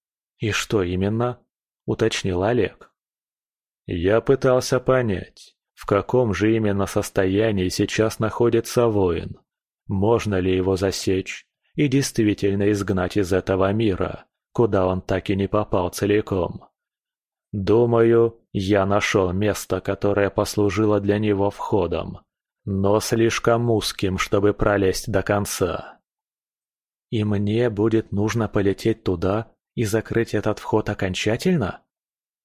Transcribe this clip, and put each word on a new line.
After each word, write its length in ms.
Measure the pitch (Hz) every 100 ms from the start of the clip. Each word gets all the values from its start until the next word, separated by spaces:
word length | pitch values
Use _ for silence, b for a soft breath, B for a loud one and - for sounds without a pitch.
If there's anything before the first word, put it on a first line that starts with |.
| _ _ _ -
«И 140 | 110
что 320 | - - 110
именно?» 600 | 90 90 101 113 123 120 _ _ _ _ -
уточнил 580 | 107 110 - 98 87
Олег. 480 | 104 123 92 - - _ _ _ _ _ _ _ _ _ -
«Я 360 | 90 92 113
пытался 580 | - 131 135 127 - 127
понять, 760 | 127 131 117 90 - - - _ _
в 120 | - -
каком 480 | 101 - 123 117
же 220 | 87 107 113
именно 300 | 104 98 95
состоянии 840 | 104 - - 92 98 113 98 92
сейчас 500 | - 101 - 110 -
находится 680 | 110 - 120 113 - 123 117
воин. 520 | 104 90 82 95 - _ _ _ _ -
Можно 520 | 98 104 117 107 95
ли 160 | 92 92
его 220 | 92 92
засечь 680 | 95 - 101 95 - - - _ _ -
и 120 | 147
действительно 840 | 139 135 - 107 98 101 98 101
изгнать 460 | 101 98 92 90 104
из 160 | 90
этого 380 | 92 - 95 95
мира, 520 | 107 110 90 90 - - _ _
куда 320 | - 113 101 92
он 140 | 92
так 280 | - 92 -
и 60 | 98
не 120 | 98
попал 420 | 107 101 98 90
целиком? 800 | - 101 104 - 95 85 - - _ _ _ _ _ _ _ _
Думаю, 880 | 104 95 113 120 117 117 117 117 - _
я 320 | 104 95 101 95
нашел 480 | 104 - 104 92
место, 480 | 92 104 98 - 95
которое 480 | - 98 101 101 98
послужило 720 | - 101 - 104 101 107 104
для 200 | 101 104
него 300 | 107 98 101
входом, 680 | - - 104 85 80 - - _ _ _ _ 101
но 340 | 95 98 107
слишком 680 | - 113 113 - 117 117 120
узким, 480 | 107 - - 95 95
чтобы 360 | - 104 104
пролезть 580 | - 107 101 95 - -
до 120 | 95
конца». 760 | 95 101 98 - 87 - - - _ _ _ _ _ _ _ _ _ _ -
«И 140 | 110
мне 460 | 107 101 104 113 123
будет 420 | 101 113 110 -
нужно 360 | 98 107 113 107
полететь 560 | 107 98 95 113 110
туда 500 | - 87 92 107 - _ _ -
и 100 | 107
закрыть 480 | 110 - 117 113
этот 260 | 107 107 101
вход 300 | - 107 107
окончательно?» 920 | 101 95 92 104 120 185 170 92 - _ _ _ _ _ _